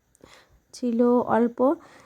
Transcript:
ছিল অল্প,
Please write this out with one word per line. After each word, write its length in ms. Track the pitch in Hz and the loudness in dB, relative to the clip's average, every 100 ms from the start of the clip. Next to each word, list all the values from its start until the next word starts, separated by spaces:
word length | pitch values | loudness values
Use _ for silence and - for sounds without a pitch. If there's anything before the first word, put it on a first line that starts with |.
| _ _ - - _ _ _ | _ _ -20 -20 _ _ _
ছিল 260 | - 247 233 240 247 - 220 | -8 -4 0 2 2 0 0
অল্প, 240 | 233 240 262 330 - - | 0 0 -2 -2 -8 -20